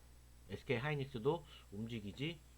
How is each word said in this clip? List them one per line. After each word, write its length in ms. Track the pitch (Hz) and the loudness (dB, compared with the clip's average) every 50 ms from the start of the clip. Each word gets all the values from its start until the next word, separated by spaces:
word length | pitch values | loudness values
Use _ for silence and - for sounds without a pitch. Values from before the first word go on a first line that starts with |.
| - - - - - - - - - - | -16 -18 -18 -18 -18 -18 -18 -16 -10 -6
에스케이 280 | 98 - - - 127 113 | -6 -2 2 4 4 4
하이닉스도 680 | 123 151 151 143 135 139 - 117 107 139 160 165 - - - - - - | 4 4 2 2 2 0 0 2 6 6 6 6 4 -4 -14 -16 -14 -8
움직이지 680 | 98 101 113 113 120 113 98 101 90 - 135 160 170 151 - - - | -4 -2 -2 0 0 -2 -2 -2 -2 0 0 0 0 -2 -8 -16 -16